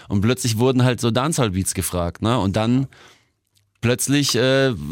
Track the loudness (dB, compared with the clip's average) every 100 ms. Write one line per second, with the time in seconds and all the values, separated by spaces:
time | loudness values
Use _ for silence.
0 | -6 -2 0 0 -2 0 2 4 2 2
1 | 0 0 0 0 0 0 -4 -4 -4 -4
2 | -4 -2 -2 0 0 0 0 0 -2 -8
3 | -20 -20 _ _ _ _ _ _ -2 0
4 | 0 0 0 0 2 2 2 -2 -6